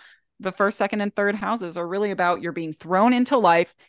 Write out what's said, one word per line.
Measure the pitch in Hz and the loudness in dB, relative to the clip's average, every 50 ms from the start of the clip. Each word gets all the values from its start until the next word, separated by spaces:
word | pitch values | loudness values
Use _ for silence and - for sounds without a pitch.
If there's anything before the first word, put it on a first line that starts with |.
| - - _ _ _ _ _ - | -20 -20 _ _ _ _ _ -10
the | - 190 185 | -10 -6 -2
first, | - 202 202 214 - | 0 0 0 0 -2
second, | 202 202 - 214 | -4 -2 -2 -2
and | 202 208 - | -4 -4 -2
third | - 202 202 202 | -2 -2 -2 -2
houses | 208 202 196 226 226 185 170 160 | -2 -4 -4 -4 -4 -6 -8 -8
are | 175 170 175 | -8 -6 -6
really | 180 202 208 202 190 | -4 -4 -2 -2 -2
about | 190 180 175 180 - | 0 0 0 0 -2
you're | - 170 165 | -4 -8 -8
being | 170 165 160 160 | -8 -8 -8 -10
thrown | - - 160 185 185 214 247 247 | -10 -6 -2 2 4 4 4 4
into | 240 247 - 285 | 2 2 2 2
life. | 247 208 175 170 170 175 - _ _ _ | 4 4 6 6 4 4 0 _ _ _